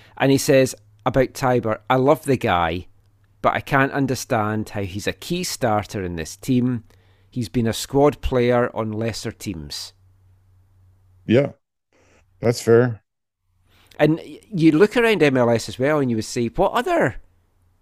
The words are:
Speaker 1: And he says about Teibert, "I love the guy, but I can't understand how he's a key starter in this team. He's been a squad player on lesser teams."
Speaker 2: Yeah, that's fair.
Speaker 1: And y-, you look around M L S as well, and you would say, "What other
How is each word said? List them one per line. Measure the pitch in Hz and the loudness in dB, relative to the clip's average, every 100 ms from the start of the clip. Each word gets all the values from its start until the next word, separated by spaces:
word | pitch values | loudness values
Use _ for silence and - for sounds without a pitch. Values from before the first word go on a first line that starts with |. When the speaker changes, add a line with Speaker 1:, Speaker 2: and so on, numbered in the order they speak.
| - - | -20 -2
Speaker 1:
And | 135 | 2
he | 135 | 2
says | - 135 131 - _ _ - | 4 4 2 -2 _ _ -2
about | 135 131 | 0 0
Teibert, | - 131 123 117 107 - | -2 0 0 0 -4 0
"I | 131 | 2
love | 131 156 | 4 2
the | - 131 | 0 -2
guy, | 117 90 82 87 - _ _ _ _ _ | 0 0 0 -4 -10 _ _ _ _ _
but | 127 | -2
I | - | -2
can't | - 143 135 | 0 0 0
understand | 143 135 127 - 117 107 107 104 | 0 -2 -4 -4 -2 -2 -4 -6
how | 107 | -8
he's | 98 98 95 | -8 -6 -8
a | |
key | - - 175 | -8 -6 -6
starter | 180 - 120 104 101 107 | -6 -4 0 0 -2 -6
in | 90 85 | -6 -6
this | 78 - | -10 -8
team. | - 127 123 120 - _ _ _ _ | -2 0 0 -4 -10 _ _ _ _
He's | - 113 | -10 -6
been | 127 113 | -2 -2
a | |
squad | 104 - 139 143 139 | -4 -2 2 2 2
player | - 127 120 123 120 - | -2 0 2 2 0 -2
on | 110 | -6
lesser | 107 113 107 117 | -6 -6 -6 -10
teams." | - - 80 73 - - - _ _ _ _ _ _ _ _ _ _ _ _ - | -10 -10 -10 -12 -14 -16 -20 _ _ _ _ _ _ _ _ _ _ _ _ 0
Speaker 2:
Yeah, | 113 143 - _ _ _ _ _ _ _ _ | 2 0 -6 _ _ _ _ _ _ _ _
that's | 117 123 | -2 0
fair. | - 117 127 110 _ _ _ _ _ _ _ _ _ - | 4 4 4 -2 _ _ _ _ _ _ _ _ _ 0
Speaker 1:
And | 151 160 | 0 0
y-, | 101 143 - | -6 -20 -10
you | 196 160 | 2 4
look | 151 208 254 | 6 4 4
around | 233 202 | 2 4
M | 151 131 | 4 4
L | 117 | 4
S | 117 - | 2 -2
as | 101 | -4
well, | 135 151 | -2 0
and | 135 | 0
you | 113 | -2
would | |
say, | 107 - 117 | -4 -4 -4
"What | - 185 | 0 0
other | 226 302 339 156 - - _ _ _ _ _ | 0 -2 0 -2 -4 -14 _ _ _ _ _